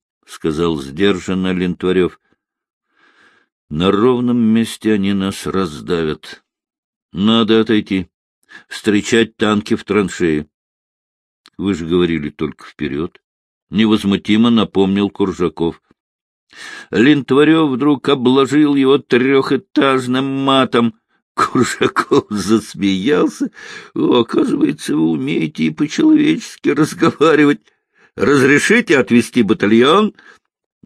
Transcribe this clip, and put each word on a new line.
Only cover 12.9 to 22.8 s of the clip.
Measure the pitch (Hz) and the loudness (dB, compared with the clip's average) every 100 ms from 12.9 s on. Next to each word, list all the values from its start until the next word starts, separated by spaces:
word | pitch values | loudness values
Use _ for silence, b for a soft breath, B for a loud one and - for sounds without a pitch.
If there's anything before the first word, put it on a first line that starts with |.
| 71 85 - _ _ _ _ _ | -6 -8 -12 _ _ _ _ _
невозмутимо | 92 110 107 98 95 - 107 120 | -2 0 0 0 -2 0 2 2
напомнил | 117 95 95 98 98 101 | 2 0 0 0 0 -2
Куржаков. | - 98 87 87 - 85 - _ _ _ _ _ _ _ B B B B | -2 -4 -2 -4 -2 -6 -6 _ _ _ _ _ _ _ B B B B
Лентварёв | 117 127 147 120 131 156 160 156 | 2 4 4 2 2 4 4 2
вдруг | 123 147 147 - | 0 0 0 0
обложил | 139 123 135 135 147 151 | 0 2 2 2 2 2
его | 143 131 139 | 2 2 2
трёхэтажным | - 127 127 139 135 135 - - 139 131 123 127 | 2 0 2 2 2 -4 -2 0 0 0 -2 -4
матом. | 135 135 135 135 123 123 117 - _ _ _ | -4 -4 0 0 2 0 0 -4 _ _ _
Куржаков | - - 131 117 - 131 - - 143 - | -4 -2 0 -2 -2 -2 -2 0 -2 0
засмеялся. | 104 92 110 - - | -8 0 -2 -2 -6